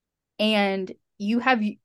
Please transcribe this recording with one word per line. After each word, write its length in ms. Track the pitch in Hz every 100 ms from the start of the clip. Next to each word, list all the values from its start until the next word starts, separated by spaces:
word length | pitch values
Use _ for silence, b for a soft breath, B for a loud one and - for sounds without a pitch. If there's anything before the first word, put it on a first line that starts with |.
| _ _ _ -
and 520 | 214 214 196 190 190 - _ -
you 200 | 202 233
have, 240 | 247 240 214 -